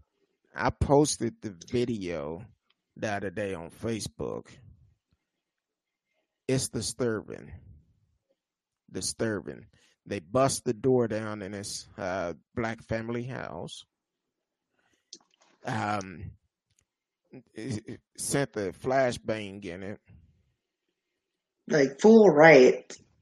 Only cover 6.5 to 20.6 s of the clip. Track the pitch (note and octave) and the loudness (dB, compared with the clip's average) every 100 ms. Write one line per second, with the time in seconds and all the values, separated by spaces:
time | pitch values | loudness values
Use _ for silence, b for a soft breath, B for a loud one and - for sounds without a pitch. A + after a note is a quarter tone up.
6.5 | C3 - B2 G#2+ - B2 G#2+ - G1+ C#2 | -2 -2 -6 -8 -4 -4 -4 -8 -14 -16
7.5 | - - - _ _ _ _ _ _ _ | -20 -20 -20 _ _ _ _ _ _ _
8.5 | _ _ _ _ F#2+ - - A2+ G2+ - | _ _ _ _ -10 -8 -4 -4 -4 -8
9.5 | B1 - _ _ _ - G2+ D#2+ B2 C3+ | -14 -20 _ _ _ -10 -10 -4 0 0
10.5 | - B2+ A2 C3 B2+ A2+ G#2+ A2 G#2+ G2 | 0 -6 -2 0 2 0 -4 -6 -8 -10
11.5 | G2+ G#2 - - - F#2+ F#2+ F2 D#2+ _ | -10 -10 -12 -14 -10 -6 -4 -6 -8 _
12.5 | - A2+ A2+ - A2+ A2+ A#2+ A#2+ B2+ - | -8 -6 -8 -8 -8 -6 -8 -8 -12 -12
13.5 | E2 D#3+ - - _ _ _ _ _ _ | -12 -14 -16 -20 _ _ _ _ _ _
14.5 | _ _ _ _ _ _ - _ _ _ | _ _ _ _ _ _ -20 _ _ _
15.5 | _ - A#2 G#2 G#2 F#2+ D#2+ - - _ | _ -8 -6 -4 -6 -8 -14 -16 -18 _
16.5 | _ _ _ _ _ _ _ _ C3 - | _ _ _ _ _ _ _ _ -20 -20
17.5 | G#2+ B2 G#2+ - A2+ _ - - C#3+ C3+ | -14 -10 -8 -10 -18 _ -12 -4 -4 -4
18.5 | G#2+ F#2+ - B2 C3+ B2+ A#2 A2+ A2 G2+ | -6 -8 -6 -2 0 0 -2 -6 -6 -8
19.5 | G2+ G2 F2 F#2+ G#2 - - - _ _ | -12 -12 -12 -12 -14 -20 -20 -20 _ _
20.5 | _ | _